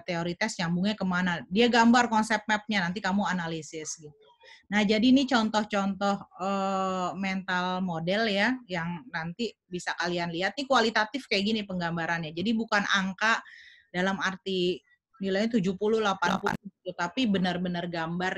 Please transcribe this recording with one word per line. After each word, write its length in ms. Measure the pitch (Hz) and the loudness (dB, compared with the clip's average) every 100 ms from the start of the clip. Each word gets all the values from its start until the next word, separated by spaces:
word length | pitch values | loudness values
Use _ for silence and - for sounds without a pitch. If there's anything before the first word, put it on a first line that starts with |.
| 175 | -4
teori 320 | 170 170 175 | -4 -4 -2
tes 160 | 220 - | -4 -2
nyambungnya 400 | 175 175 196 214 | -2 0 0 0
kemana?" 480 | 185 180 180 165 - | 0 0 0 -2 -2
Dia 160 | 190 240 | 2 4
gambar 400 | 233 233 240 240 | 6 8 6 6
konsep 320 | 220 220 214 - | 2 2 0 0
mapnya, 400 | 214 - 208 175 | -2 0 -2 0
nanti 160 | 190 | -2
kamu 240 | 190 196 175 | 0 0 0
analisis 720 | 180 165 165 151 160 156 - | -2 -2 -6 -8 -10 -10 -10
gitu. 160 | 151 - - _ - - - | -14 -20 -20 _ -20 -20 -2
Nah, 160 | 208 208 | 2 4
jadi 160 | 214 | 4
ini 240 | 254 262 269 | 6 6 6
contoh-contoh, 880 | 247 220 214 214 202 196 190 202 196 - - | 2 2 0 0 0 0 0 0 -2 -4 -6
eee, 720 | 185 196 196 190 190 185 180 156 | -4 -2 0 0 -2 -2 -4 -2
mental 640 | 190 190 185 180 180 185 | -4 -4 -2 -2 0 -2
model 480 | 185 165 165 202 226 | -2 -2 -2 0 0
ya, 240 | 196 214 254 - | 2 0 0 -4
yang 320 | 175 170 170 - | -6 -6 -8 -10
nanti 400 | 170 165 170 226 - _ | -10 -8 -6 -6 -8 _
bisa 240 | 180 175 147 | -8 -6 -4
kalian 320 | 175 175 175 | -2 -2 -2
lihat. 240 | 165 196 247 | -2 -4 -4
Ini 80 | |
kualitatif 640 | 269 254 226 220 214 277 - | 0 2 2 2 0 -4 -4
kayak 160 | 202 | -2
gini 180 | 202 220 202 | 0 -2 -4
penggambarannya. 640 | 185 170 165 165 170 160 | -4 -4 -2 -2 -4 -6
Jadi 240 | 165 196 226 | -4 -2 -2
bukan 320 | 220 208 190 | 0 0 2
angka 560 | 196 190 185 220 226 - - - - _ | 0 0 0 0 0 -2 -20 -20 -20 _
dalam 240 | 175 190 196 | -2 0 0
arti 560 | 180 185 190 185 180 170 _ _ _ - | -2 -4 -4 0 0 -2 _ _ _ -8
nilainya 400 | 190 190 226 233 | -2 0 2 2
tujuh 160 | 180 190 | 0 0
puluh, 240 | 214 220 | 0 2
delapan 400 | 208 190 180 - | 2 0 0 0
puluh 160 | - - | -2 -4
gitu, 400 | 196 - 180 180 | -6 -16 -10 -6
tapi 320 | 175 - 247 | -4 0 2
benar-benar 640 | 196 185 175 180 175 175 | 2 0 -2 -2 -4 -4
gambar 420 | 170 160 175 185 | -4 -4 -4 -4